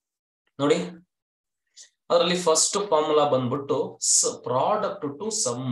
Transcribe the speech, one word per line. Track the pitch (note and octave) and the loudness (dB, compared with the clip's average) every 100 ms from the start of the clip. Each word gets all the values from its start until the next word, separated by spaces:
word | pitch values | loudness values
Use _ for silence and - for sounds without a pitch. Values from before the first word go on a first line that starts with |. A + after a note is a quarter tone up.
| _ _ _ _ _ - | _ _ _ _ _ -2
ನೋಡಿ, | C#3+ D#3 - - _ _ _ _ _ _ _ - - _ - | 0 2 -2 -10 _ _ _ _ _ _ _ -20 -20 _ 0
ಅದರಲ್ಲಿ | E3+ E3+ F3+ F3 | 2 2 0 2
first | D#3 - G3+ - | 2 2 0 0
formula | D#3 D3+ D3+ C#3+ | 2 4 4 4
ಬಂದ್ಬಿಟ್ಟು | C3 B2+ C#3+ C#3+ - - - - | 2 0 -4 -2 -2 -2 -4 0
ಸ-, | - B2 - - | 2 2 -2 -4
product | B2+ D#3+ G#3 G3 - C#3+ - | -2 0 0 -2 -6 -10 -8
to | G#3+ A3 | -6 -4
sum | B2+ A#2+ C3 | -4 -4 -4